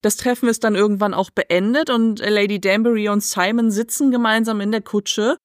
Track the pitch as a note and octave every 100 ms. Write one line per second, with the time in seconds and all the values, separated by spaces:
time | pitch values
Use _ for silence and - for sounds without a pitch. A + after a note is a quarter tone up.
0 | G#3+ - B3+ A#3+ A#3+ A3+ A3 G3+ G#3 G3+
1 | G#3 E3+ F#3+ - - F3 G3+ C4+ D#4+ A#3
2 | A3+ G#3+ G#3 G#3 G3+ G3+ G3 G3+ A3+ A3
3 | G#3 G#3 - - F#3 A#3 A3+ G3+ A#3 -
4 | C#4 B3 A3+ A3 A3+ G#3+ G3+ A3 - G3+
5 | G3+ - G#3+ E4+